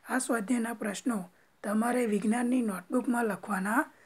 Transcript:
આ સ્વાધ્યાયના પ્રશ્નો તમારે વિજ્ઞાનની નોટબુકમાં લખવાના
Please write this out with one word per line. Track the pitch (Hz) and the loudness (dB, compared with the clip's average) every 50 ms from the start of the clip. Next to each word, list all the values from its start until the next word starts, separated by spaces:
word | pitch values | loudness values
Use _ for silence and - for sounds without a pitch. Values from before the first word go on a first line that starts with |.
| - - | -8 -4
આ | 226 254 | -2 -2
સ્વાધ્યાયના | 254 - 247 226 196 196 254 240 226 233 233 | 0 0 0 0 0 0 0 0 0 -2 -4
પ્રશ્નો | 214 - 208 190 - - 269 226 196 175 - - _ _ _ _ _ - | -6 -6 -6 -6 -4 -2 -2 -2 -2 -4 -8 -14 _ _ _ _ _ -4
તમારે | 208 208 214 226 240 247 247 247 | -2 0 2 2 2 2 2 2
વિજ્ઞાનની | 220 208 196 185 214 220 247 240 240 254 254 233 | 2 2 2 2 2 2 2 2 2 2 2 2
નોટબુકમાં | 214 190 180 - - 254 247 - 247 240 240 233 | 0 -2 -4 -4 -2 -2 0 0 2 2 2 2
લખવાના | 214 185 180 - - 202 185 190 208 226 269 311 - - - - | 0 -2 -2 -4 -4 -2 -2 0 0 2 0 0 0 -4 -20 -20